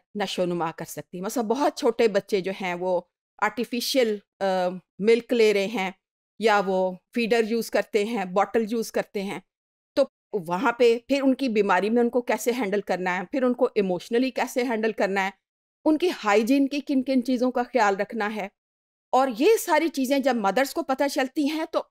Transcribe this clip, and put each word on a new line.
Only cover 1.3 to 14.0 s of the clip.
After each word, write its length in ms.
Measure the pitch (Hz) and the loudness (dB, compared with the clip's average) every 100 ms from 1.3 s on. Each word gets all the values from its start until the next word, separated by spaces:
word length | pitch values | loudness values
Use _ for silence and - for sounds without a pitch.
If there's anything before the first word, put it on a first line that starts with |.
| 285 | -4
बहुत 340 | 208 254 294 - | -2 0 -2 0
छोटे 280 | 269 233 233 | -2 2 2
बच्चे 320 | 196 - 202 | 2 0 -2
जो 120 | 185 190 | -2 -6
हैं 180 | 190 | -6
वो 180 | 175 185 180 - _ _ _ | -4 -2 -2 -4 _ _ _
आर्टिफिशियल, 800 | 208 226 226 240 - 269 226 208 - _ | -4 -4 -6 -6 -2 0 0 -2 -10 _
अ, 380 | 196 185 180 185 - - | -2 0 -2 -4 -14 -2
मिल्क 320 | 208 233 233 | 2 2 2
ले 200 | 240 214 | 4 4
रहे 140 | 202 196 | 4 0
हैं 280 | 226 190 - _ _ _ _ | -4 -6 -8 _ _ _ _
या 180 | 214 208 | 2 2
वो 160 | 190 185 185 180 _ | 2 0 -2 -4 _
फीडर 300 | 240 226 233 | -4 2 2
यूज़ 260 | 220 233 214 | 2 -2 0
करते 340 | 214 202 214 | -2 0 -2
हैं, 280 | 208 233 185 | -2 -4 -2
बॉटल 340 | 190 196 233 214 | 0 0 0 -2
यूज़ 260 | 233 208 | -4 -4
करते 300 | 220 - 208 | -4 -4 -8
हैं, 200 | 196 160 - _ _ _ _ - | -8 -10 -14 _ _ _ _ 0
तो 140 | 269 _ _ | 0 _ _
वहाँ 400 | 208 160 175 285 - | -8 -4 -2 -2 4
पे 180 | 240 233 - | 4 4 2
फिर 140 | 277 | 2
उनकी 260 | 269 254 269 | 2 2 0
बीमारी 420 | 214 202 185 202 | 0 2 2 2
में 100 | 240 | 2
उनको 180 | 240 247 | 2 0
कैसे 320 | 240 220 - | 0 -2 -2
हैंडल 280 | 240 208 202 | -2 -2 -2
करना 300 | - 180 185 | -2 -2 -2
है, 140 | 180 | -4
फिर 200 | 180 277 | -4 0
उनको 260 | 247 247 254 220 | 0 2 0 2
इमोशनली 540 | 190 175 | 0 -2